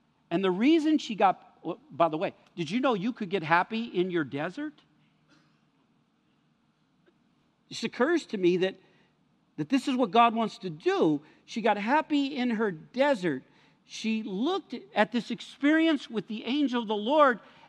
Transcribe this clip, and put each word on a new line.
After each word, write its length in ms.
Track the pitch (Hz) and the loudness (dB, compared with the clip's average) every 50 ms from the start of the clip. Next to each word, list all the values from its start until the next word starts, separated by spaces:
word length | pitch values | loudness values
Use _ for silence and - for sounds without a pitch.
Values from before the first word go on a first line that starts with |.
| _ _ _ _ _ - | _ _ _ _ _ -6
And 120 | 170 180 | -2 0
the 80 | 196 185 | 0 2
reason 460 | 180 185 226 294 330 330 294 311 311 | 2 2 4 4 4 4 4 2 2
she 180 | 277 - - 220 | 0 0 -4 -2
got, 460 | 180 214 185 175 - - - _ _ | 2 2 2 2 0 -6 -20 _ _
w-, 160 | - 160 180 - _ - | -10 -10 -10 -12 _ -6
by 180 | - 131 170 160 | 0 2 2 2
the 80 | 156 | 2
way, 160 | 156 196 156 - _ _ _ _ | 0 -4 -4 -6 _ _ _ _
did 140 | - 170 143 | -6 -4 -4
you 100 | 190 254 | -2 0
know 140 | 269 277 226 | 0 0 0
you 180 | 190 170 247 | 0 -2 -4
could 160 | 226 - 214 170 | -4 -6 -6 -4
get 140 | 180 196 | -4 -2
happy 420 | 160 143 170 175 185 - 220 226 233 | 0 2 4 4 2 2 -4 -6 -6
in 260 | 233 - 185 180 185 | -4 -2 -2 -2 0
your 140 | 170 170 151 | -2 -2 -4
desert? 480 | 123 120 139 151 185 180 285 294 311 - _ _ _ _ _ _ _ _ _ _ _ _ _ _ _ _ _ _ _ _ _ _ _ _ _ _ _ _ _ _ _ _ _ _ _ _ _ _ _ _ _ _ _ _ _ _ _ _ _ _ _ _ _ _ _ _ _ _ - | -4 -4 -6 -6 -6 -6 -8 -10 -10 -12 _ _ _ _ _ _ _ _ _ _ _ _ _ _ _ _ _ _ _ _ _ _ _ _ _ _ _ _ _ _ _ _ _ _ _ _ _ _ _ _ _ _ _ _ _ _ _ _ _ _ _ _ _ _ _ _ _ _ -16
This 160 | - - - | -10 -8 -8
occurs 400 | - - - 247 311 349 311 - | -4 -2 0 2 2 2 0 -2
to 120 | - - 202 | -4 -2 0
me 180 | 180 175 180 175 | 2 2 4 2
that, 180 | 180 190 - - _ _ _ _ _ _ _ _ _ _ _ _ _ _ _ - | 0 -2 -4 -6 _ _ _ _ _ _ _ _ _ _ _ _ _ _ _ -8
that 100 | 156 - | -4 0
this 200 | 262 269 - 294 | 0 0 0 0
is 60 | 254 | 0
what 160 | 247 262 185 | 0 0 2
God 240 | 165 233 233 233 220 | 4 6 6 4 4
wants 220 | 233 226 202 - - | 0 -2 -4 -4 -8
to 120 | - 185 | -10 -10
do. 500 | 156 156 - 349 392 370 233 160 151 143 - - - _ _ | -10 -4 -2 0 2 2 2 2 2 0 -4 -10 -20 _ _
She 160 | - - 233 | -10 -6 -2
got 160 | 196 226 202 | 0 0 0
happy 600 | 208 196 226 277 311 302 - 302 285 277 269 - | 0 0 0 0 0 0 0 0 0 0 -2 -2
in 140 | 247 247 247 | -4 -2 -2
her 200 | 226 202 226 208 | -2 0 -2 -2
desert. 720 | 175 156 160 - - 247 269 294 277 190 180 170 135 127 - _ _ _ _ _ _ _ _ | -4 -6 -10 -6 -2 0 2 2 2 0 0 -2 -4 -4 -6 _ _ _ _ _ _ _ _
She 380 | - - - - 220 220 220 | -18 -12 -6 -4 -2 -2 -2
looked 520 | 214 220 185 190 247 320 381 381 - - 254 226 - - - | -4 -4 -4 -2 -2 -2 -2 -4 -6 -8 -12 -14 -12 -4 0
at 180 | 196 214 - | 0 0 2
this 180 | - 240 - - | 0 -4 -6 -6
experience 800 | 240 - - - - - - 285 311 320 320 330 311 262 - - | -8 -10 -12 -14 -8 -2 0 2 2 4 4 2 0 0 -4 -6
with 200 | 233 214 165 - | -6 -6 -6 -6
the 160 | 214 220 277 | -8 -8 -6
angel 360 | 233 262 302 285 254 247 240 | -4 -2 0 0 0 -2 -2
of 80 | 233 202 | -4 -2
the 80 | 214 | -4
Lord, 440 | 208 208 233 294 311 294 262 233 185 - - - - - | -4 -2 2 4 4 4 4 4 0 -6 -18 -20 -20 -20